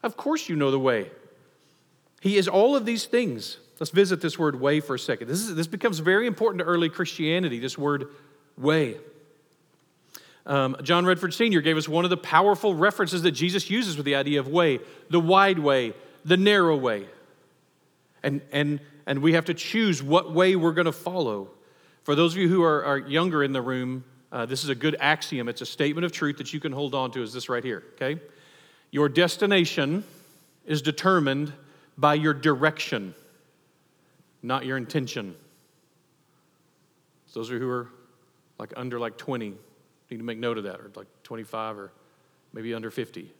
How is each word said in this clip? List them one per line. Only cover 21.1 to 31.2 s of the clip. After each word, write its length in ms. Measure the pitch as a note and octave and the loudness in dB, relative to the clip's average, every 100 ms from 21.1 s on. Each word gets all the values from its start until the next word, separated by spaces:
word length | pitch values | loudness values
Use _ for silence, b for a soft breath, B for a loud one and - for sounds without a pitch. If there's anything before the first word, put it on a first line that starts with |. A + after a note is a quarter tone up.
| F#3 B2+ G#2 G2 - b b b b | -4 -2 -4 -10 -18 b b b b
For 100 | - | -2
those 200 | C#3+ E3+ | 2 2
of 40 | F3 | 4
you 100 | F3 | 2
who 140 | F#3 | 4
are, 220 | E3 D3 | 4 2
are 140 | C#3+ C#3 | 0 -2
younger 440 | C3+ D3+ F3+ D#3 | 0 0 0 0
in 100 | C#3 | 0
the 80 | C3+ | 0
room, 440 | B2 B2+ B2+ C3 - _ _ | -2 -4 -4 -6 -12 _ _
uh, 160 | A#2+ A#2 | -8 -6
this 160 | C3 | -4
is 80 | D3 | -4
a 60 | B2+ | -2
good 180 | D3+ D3 | -2 0
axiom. 480 | C#3 D#3 - C3+ A#2+ | 0 0 -2 -6 -6
It's 140 | A#2 | -8
a 40 | A#2+ | -12
statement 380 | - C#3+ D3+ | -4 -4 -2
of 80 | F3 | -6
truth 240 | E3 - - | -4 -4 -4
that 180 | - | -10
you 60 | D#3 | -8
can 100 | D3+ | -8
hold 240 | C3+ C#3+ | -6 -4
on 160 | C3+ B2+ | -4 -4
to, 120 | B2+ | -6
is 100 | A2 | -8
this 160 | B2 - | -10 -6
right 160 | B2 | -6
here, 180 | B2 G#2 - | -4 -8 -12
okay? 260 | - C3+ D#3+ - b b b b b b | -8 -6 -6 -12 b b b b b b
Your 160 | C#3+ D3 | 0 2
destination 960 | C3+ F3 - G3+ G3 E3+ - C#3 F3+ G#3 b b b b b | 4 2 2 2 4 2 0 -2 -2 -6 b b b b b
is 160 | - D3+ | -6 -2
determined 720 | C#3 D3+ F#3 F#3 | -2 0 2 2